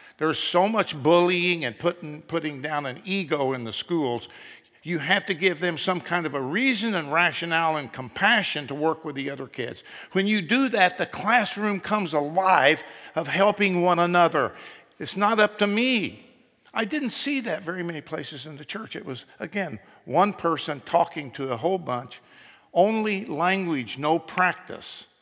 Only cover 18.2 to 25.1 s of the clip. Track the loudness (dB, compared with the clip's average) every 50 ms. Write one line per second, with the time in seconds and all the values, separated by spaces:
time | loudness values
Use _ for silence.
18.2 | -8 -8 -12 -14 -14 -14 -14 -16 -14 -12 -10 -10 -10 -10 -12 -12 -10 -10 -10 -12
19.2 | -12 _ -14 -12 -10 -8 -4 -4 -4 -4 -6 -12 -16 -18 -20 -20 -10 -2 2 4
20.2 | 4 4 2 0 0 0 0 0 -4 -6 -8 -8 -6 0 2 2 2 2 -2 -10
21.2 | -10 -10 -8 -6 -4 -4 -4 -2 0 -2 -2 -2 -4 -4 -6 -6 -6 -10 -16 -20
22.2 | _ _ -20 -20 -20 -20 -20 -20 _ _ 4 4 4 4 4 2 0 0 -2 -2
23.2 | -4 -4 -2 0 2 2 2 2 0 0 -2 -2 -4 -6 -6 -2 0 2 2 2
24.2 | 0 -2 0 2 2 2 0 -2 -8 -14 -14 -12 -12 -12 -14 -14 -16 _